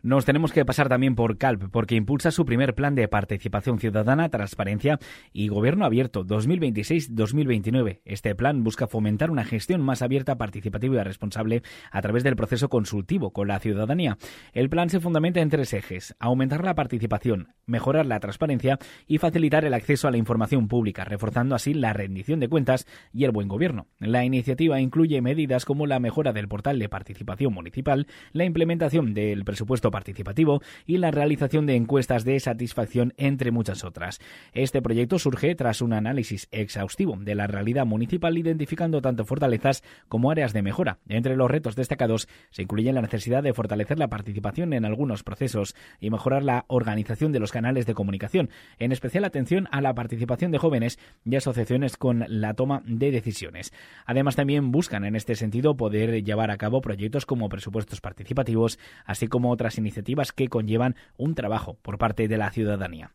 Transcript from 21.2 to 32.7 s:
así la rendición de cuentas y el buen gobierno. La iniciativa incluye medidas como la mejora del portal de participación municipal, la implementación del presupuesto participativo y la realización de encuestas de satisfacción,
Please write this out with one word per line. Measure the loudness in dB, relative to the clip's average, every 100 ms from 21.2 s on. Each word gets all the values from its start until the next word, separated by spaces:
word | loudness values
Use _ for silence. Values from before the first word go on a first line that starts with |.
| -2 0 0 0
así | 0
la | 0 0
rendición | -2 -4 -6 -2 -2
de | 2
cuentas | 2 2 0 0 -20 -12
y | 0 2
el |
buen | 2 -2
gobierno. | 0 -2 -2 -10 _
La | 0 2
iniciativa | 4 2 0 2 2 4
incluye | 2 4 4 4
medidas | 2 0 2 0 0
como | -2 0
la | 0
mejora | 0 0 0
del | -2 -4
portal | -4 -2 -2
de | -4
participación | -6 -12 -12 -10 -2 -2
municipal, | -2 -8 -6 0 0 0 -10 -8
la | -2 0
implementación | 2 2 2 2 2 2
del | 0 0 -2
presupuesto | -4 -6 -2 0 0
participativo | -2 -8 -10 -6 2 4 4 -2 -18 -2
y | 2
la | 2
realización | 2 2 2 2 2 4
de | 2
encuestas | 4 2 2 0
de | 2 0
satisfacción, | 0 -4 -4